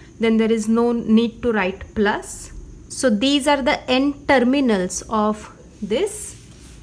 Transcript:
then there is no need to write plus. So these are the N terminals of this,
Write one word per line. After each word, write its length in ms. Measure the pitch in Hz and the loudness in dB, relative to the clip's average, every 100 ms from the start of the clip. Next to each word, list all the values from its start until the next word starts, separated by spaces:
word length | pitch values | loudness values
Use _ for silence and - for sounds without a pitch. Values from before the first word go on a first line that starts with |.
| - - | -18 -2
then 180 | 226 220 | 2 2
there 160 | 220 | 2
is 160 | 226 214 | 0 2
no 240 | 226 240 | 2 2
need 500 | 233 - 220 233 226 | 0 4 4 4 0
to 100 | 247 | -2
write 420 | 214 185 190 - | 0 -2 -4 -6
plus. 580 | - 208 277 - - - - - - - | -2 0 0 -6 -14 -16 -18 -18 -20 -14
So 220 | - 262 | -2 0
these 360 | 208 269 285 285 | 2 2 2 2
are 160 | 285 | 2
the 160 | 262 - - | 0 -2 0
N 360 | 254 285 - - | 0 0 -2 2
terminals 760 | 269 240 285 262 202 185 - - | 4 4 2 2 2 0 -6 -4
of 420 | 220 214 214 - - - - | -2 0 -2 -10 -20 -20 -12
this, 540 | 196 226 403 - - - - - - - | -4 -2 -2 -6 -12 -16 -20 -20 -20 -20